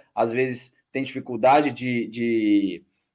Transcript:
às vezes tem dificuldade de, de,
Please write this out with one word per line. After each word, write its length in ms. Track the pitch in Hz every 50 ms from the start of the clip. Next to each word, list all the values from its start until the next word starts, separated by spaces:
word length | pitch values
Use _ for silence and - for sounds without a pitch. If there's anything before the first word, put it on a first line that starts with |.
| - _ _
às 180 | 110 117 117 117
vezes 440 | 123 131 131 123 120 - - _ _ _ _
tem 140 | - 135 135
dificuldade 680 | 131 - 131 131 - 123 113 107 127 135 151 147 147 120
de, 340 | 117 123 127 123 120 113 98
de, 760 | 107 120 117 117 117 113 107 107 104 101 98 95 90 82 - _ _ _ _ _ _